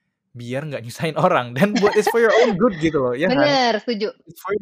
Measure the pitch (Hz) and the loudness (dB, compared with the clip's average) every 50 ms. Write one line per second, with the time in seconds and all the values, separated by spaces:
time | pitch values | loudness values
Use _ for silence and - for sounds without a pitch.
0 | _ _ _ _ _ _ _ 123 120 120 123 131 151 156 139 117 110 120 113 - | _ _ _ _ _ _ _ -16 -12 -8 -8 -8 -8 -8 -10 -10 -10 -12 -10 -6
1 | - 165 151 156 151 180 180 143 123 120 120 131 180 202 208 240 196 208 208 214 | -6 -4 -2 0 2 2 2 2 -2 -2 -2 0 0 0 2 2 0 2 2 2
2 | 208 - - 226 233 226 196 - 240 247 208 165 196 247 196 160 151 165 147 151 | 0 2 2 2 2 4 4 4 4 4 2 2 2 0 0 0 -2 -2 0 0
3 | 131 123 123 127 156 190 247 277 294 294 285 269 254 240 220 214 - - 240 202 | -2 0 -2 -2 0 0 2 2 2 2 2 2 2 0 0 -2 -4 -4 -6 -4
4 | 214 196 - _ _ _ - - - 185 202 208 | -4 -6 -8 _ _ _ -20 -16 -8 -6 -6 -4